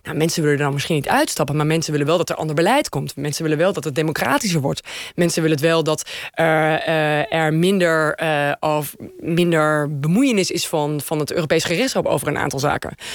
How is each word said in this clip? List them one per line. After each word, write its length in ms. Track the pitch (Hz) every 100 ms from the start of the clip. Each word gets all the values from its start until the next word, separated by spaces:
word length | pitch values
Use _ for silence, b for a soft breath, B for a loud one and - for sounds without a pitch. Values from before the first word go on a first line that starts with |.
Nou, 140 | - 143
mensen 260 | 160 175
willen 160 | 147 143
er 60 |
dan 80 | 143
misschien 240 | 139 - 156
niet 120 | -
uitstappen, 480 | 254 311 - 139 147
maar 100 | 151
mensen 260 | 160 156
willen 140 | 147 143
wel 100 | 165
dat 120 | 165
er 60 | -
ander 180 | 160
beleid 340 | 151 175 254 -
komt. 280 | 143 143 -
Mensen 240 | 143 139
willen 160 | 160 151
wel 140 | 180
dat 120 | 165
het 100 | 151
democratischer 640 | 139 156 147 208 277 214 165
wordt. 200 | 135 156 B B B
Mensen 280 | - 170 175
willen 140 | 160 156
het 100 | 160
wel 160 | 165
dat, 260 | 160 156 - B B
eh, 560 | - 165 160 156 160 - 160 151 151
eh, 120 | -
er 220 | 160 156
minder, 600 | 156 180 196 170 160 151
eh, 380 | - 160 147 143 143
of 340 | 156 151 143 - - -
minder 800 | 151 170 175 160 151 151 147 147
bemoeienis 500 | 151 190 277 208 180
is 160 | 170 -
van, 340 | 160 147 151
van 140 | - 156
het 140 | 143
Europees 320 | - 156 165
gerechtshof 400 | - 170 262 190 160
over 220 | 147 151
een 100 | 143
aantal 200 | 147 139
zaken. 360 | 139 - - - B